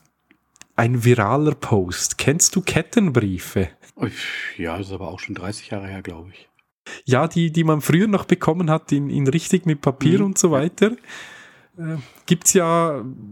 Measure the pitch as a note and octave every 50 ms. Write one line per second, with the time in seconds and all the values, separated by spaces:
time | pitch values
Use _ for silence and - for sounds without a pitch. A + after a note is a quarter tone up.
0 | _ _ _ _ _ _ _ _ _ _ _ - - _ _ - A#2 A#2+ B2+ A#2+
1 | A2 A#2+ B2 A#2 G2+ G#2 B2 D3 D3+ D3+ - - - - A2+ G2+ F2+ F2 F2+ -
2 | - - - - - C3+ D3 F3 - - - F#3+ - - - D3+ E3+ - - A#3+
3 | G3+ E3 B2 A#2+ G#2+ G2 F#2 F2 - - - G#2 F#2+ - - _ - - _ -
4 | - G#2 - - - - - - - - - - E2+ E2 E2 F#2+ G2 G2 F#2+ F2+
5 | F#2 D#2+ F2+ - - - G2 F2 F2+ F#2+ G2+ - - - A2+ G2+ G2 F#2+ F#2+ F#2+
6 | F#2 F#2 E2+ D#2+ F2 F#2+ - - - _ _ _ _ _ _ _ - - - -
7 | - - B2 C3+ D#3 D#3+ - E3+ E3+ E3 D#3 E3+ D#3+ D#3+ D#3 D3 - - D3 E3+
8 | G#3+ A3 G3+ - - - F3+ - - E3 D#3+ F3+ F3+ D#3 D#3 D#3+ - - D3 C#3+
9 | C#3+ C3+ - D3 C#3 C3+ C#3 E3 - - F#3+ F3+ - E3 D3+ C#3+ - C#3+ C3 -
10 | C3+ D3+ F3+ G3 G3+ G3 F#3+ - - E3+ D3+ C3 C#3+ F3+ - - G3+ G#3+ A#3+ -
11 | - - - - - - - - - - - _ _ _ _ F3 E3 D#3+ D#3+ D3
12 | B2 - - _ _ - F3 - - - - F#3 E3+ E3 E3 E3+ E3 E3 D3 B2+
13 | G#2+ C3 - - G#2+ G#2